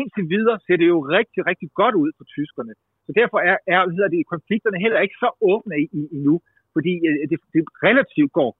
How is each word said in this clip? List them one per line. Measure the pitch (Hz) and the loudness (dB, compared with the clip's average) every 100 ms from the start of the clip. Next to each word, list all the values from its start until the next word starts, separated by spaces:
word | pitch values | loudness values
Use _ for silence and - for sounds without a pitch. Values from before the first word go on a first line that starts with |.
indtil | 269 - 160 | -6 -6 -2
videre | 202 226 220 - | 0 0 0 0
ser | 175 | 2
det | 170 | 4
jo | 170 139 185 | 2 0 -2
rigtig, | 233 - 165 | -2 -4 -4
rigtig | 185 165 - | -4 -6 0
godt | 226 202 | 2 2
ud | 151 - | 0 -4
for | - - | -12 -10
tyskerne. | 151 - 117 - _ _ - | -8 -10 -14 -16 _ _ -4
Så | 170 | 0
derfor | 233 196 175 | 2 2 0
er, | 190 - | 0 0
er, | 180 185 | 0 0
hedder | 175 196 | 0 -2
det, | 170 - | -2 -4
konflikterne | 170 - 214 220 180 | -6 -4 -4 -2 -2
heller | 220 208 | 0 0
ikke | 196 - | -2 -2
så | 247 - 190 | -4 0 0
åbne | 214 214 151 | 0 -2 -6
i, | 147 147 | -6 -6
i, | 151 143 | -8 -4
endnu, | 143 170 - _ _ | 0 0 -2 _ _
fordi, | 160 175 175 165 | -4 -2 0 0
øh, | 147 147 | -2 -2
det, | 160 _ | -6 _
det | 160 190 - 180 | -4 -4 0 2
relativt | 262 - - 143 170 | 2 2 0 0 0
går | 123 | -2